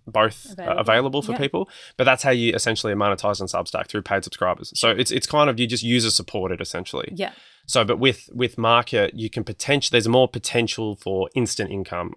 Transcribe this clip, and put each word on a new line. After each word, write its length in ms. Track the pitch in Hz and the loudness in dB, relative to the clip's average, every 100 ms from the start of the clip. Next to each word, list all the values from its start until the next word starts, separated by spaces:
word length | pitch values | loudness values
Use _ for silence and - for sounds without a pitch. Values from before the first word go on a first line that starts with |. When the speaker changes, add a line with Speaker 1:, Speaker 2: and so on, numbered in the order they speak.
| - | -4
Speaker 1:
both, 400 | 110 110 - - | 2 2 0 -14
uh, 20 | 190 | -10
Speaker 2:
Available. 160 | 180 - | -4 0
Speaker 1:
available 400 | 104 113 135 143 | 4 4 4 -2
for 80 | 214 | -4
Speaker 2:
Yep. 80 | - | -4
Speaker 1:
people, 280 | 139 175 196 - - - | -4 -4 -6 -10 -14 0
but 60 | |
that's 180 | 127 131 | 4 4
how 60 | 139 | 4
you 220 | 123 117 | 2 2
essentially 400 | 110 - 110 110 | 0 0 -2 -2
monetize 480 | 101 101 95 104 98 | 0 0 2 0 -2
on 60 | 95 | -2
Substack, 400 | 87 87 - - | -4 -4 -6 -6
through 140 | 107 | -6
paid 200 | - 98 | -2 -2
subscribers. 480 | - - 90 85 - - | -2 -2 -2 -2 -6 0
So 140 | 117 | 0
it's, 220 | 104 127 | 2 0
it's 140 | 131 - | -2 0
kind 220 | 151 147 | 4 4
of, 80 | 117 | 2
you 60 | 120 | -2
just 160 | 117 | -2
user 260 | 113 123 113 | 0 2 2
supported 500 | - - 104 92 87 | 0 -2 -4 -4 -4
essentially. 500 | - 87 92 65 - 185 | -6 -8 -6 -6 -8 -6
Speaker 2:
Yeah. 160 | 190 - - _ - | -8 -10 -20 _ -2
Speaker 1:
So, 160 | 127 110 | 2 2
but 120 | 110 | 2
with, 280 | 131 - - | 2 0 -6
with 240 | 120 120 - | -4 -4 0
Market, 560 | 113 117 120 117 101 107 | 4 4 4 2 0 0
you 140 | 110 | -6
can 140 | - | -6
potenti-, 460 | 104 104 - 143 - | -8 -6 0 0 2
there's 160 | 120 110 | 2 4
more 200 | 123 127 | 4 4
potential 680 | 117 - 120 113 - 110 104 | 0 -2 0 0 -2 -6 -6
for 340 | - 95 92 - | -4 -2 -2 0
instant 360 | 117 - 101 | -2 -2 -4
income, 420 | 98 92 87 87 | -6 -6 -6 -6